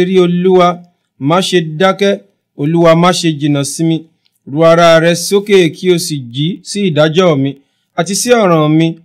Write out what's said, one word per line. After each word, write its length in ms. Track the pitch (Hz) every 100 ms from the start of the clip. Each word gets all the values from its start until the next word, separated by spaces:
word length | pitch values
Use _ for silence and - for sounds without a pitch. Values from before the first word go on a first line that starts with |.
rí, 100 | 180 190
Olúwa, 500 | 175 175 185 185 175 175 - _ _ _
má 160 | 135 175
ṣe 180 | 185 180 160 156
dákẹ́, 440 | 190 190 196 202 - _ _ -
Olúwa, 320 | 143 165 165
má 160 | 165 175
ṣe 160 | 175 170
jìnnà 300 | 147 151 143
sí 180 | 139 -
mi. 120 | 165 160 160 _ _ _ -
Ru 120 | 143
ara 360 | 165 165 170 165
rẹ 120 | 165
sókè 540 | 170 - 202 202 196 170
kí 200 | - 185
o 80 | 170
sì 180 | 170 147
jí 260 | 120 123 156 226
sí 180 | - 202
ìdájọ́ 520 | 196 147 156 156 185 143
mi, 120 | 139 139 _ _ _ -
àti 160 | 170
sí 140 | 196 240
ọ̀ràn 380 | 240 190 165 151
mi, 180 | 156 165 165